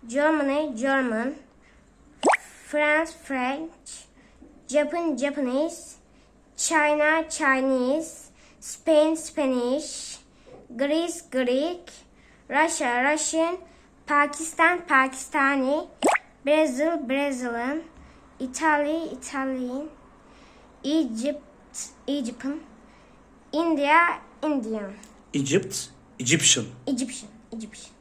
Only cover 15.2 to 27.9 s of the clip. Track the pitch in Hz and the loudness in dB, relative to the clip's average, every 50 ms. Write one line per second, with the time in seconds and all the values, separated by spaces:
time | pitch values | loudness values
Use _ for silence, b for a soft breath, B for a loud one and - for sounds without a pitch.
15.2 | - - - 302 277 269 285 277 262 262 285 311 330 - - - - 403 - - | -14 -4 -2 0 2 2 2 2 2 0 0 -2 -2 -6 -12 -2 0 2 2 0
16.2 | - - - _ - 269 294 311 311 302 247 247 294 320 339 320 285 233 262 277 | -2 -8 -20 _ 0 2 4 4 4 2 2 0 0 0 0 -2 -2 -2 -2 0
17.2 | 285 285 269 247 254 247 233 233 233 262 285 320 330 - - b b b b b | 0 -2 -2 -4 -4 -4 -4 -4 -4 -4 -4 -6 -8 -10 -20 b b b b b
18.2 | b b - - 262 254 254 - 311 320 302 294 294 285 311 330 330 311 - 254 | b b -14 -10 -10 -8 -6 -2 0 2 2 2 2 0 0 -2 -4 -6 -10 -12
19.2 | - - - 285 269 269 262 254 254 247 247 269 302 311 - - - - - - | -12 -10 -6 -4 -4 -4 -4 -4 -4 -6 -6 -6 -8 -10 -12 -18 -20 -20 -20 -20
20.2 | b b b b b b b b b b b - - 269 294 320 302 247 220 220 | b b b b b b b b b b b -10 -4 0 0 2 0 0 -2 -4
21.2 | 233 285 294 - - - - - - - - - - - - - - - 277 285 | -4 -4 -4 -6 -10 -20 -20 -20 -20 -20 -14 -14 -14 -14 -16 -14 -6 -4 -4 -4
22.2 | 262 226 254 - - 269 285 320 330 - - - b b b b b b b b | -4 -6 -8 -8 -6 -6 -6 -6 -10 -16 -20 -20 b b b b b b b b
23.2 | b b - - - - - 294 339 339 320 277 285 277 302 330 339 349 349 - | b b -20 -20 -18 -6 -2 0 2 2 2 2 4 6 6 6 6 4 0 -4
24.2 | - - - - - 311 294 269 220 220 220 214 202 196 202 - - - - - | -10 -20 -14 -6 -2 -2 0 0 -2 -2 -6 -6 -6 -8 -12 -16 -20 -20 -20 -20
25.2 | - - - 147 135 120 135 135 - - - - - - - - - - - - | -20 -6 -4 -2 -2 2 2 0 0 0 -8 -8 -10 -10 -16 -20 -20 -20 -14 -8
26.2 | 131 120 151 165 - - - - 110 107 - - - - 277 226 269 233 - - | 0 2 2 4 4 4 4 2 0 -6 -10 -12 -6 -4 -2 -2 -4 -6 -8 -14
27.2 | - - - - - - - 226 220 - - - - - | -16 -18 -20 -20 -18 -14 -12 -12 -12 -12 -16 -20 -20 -20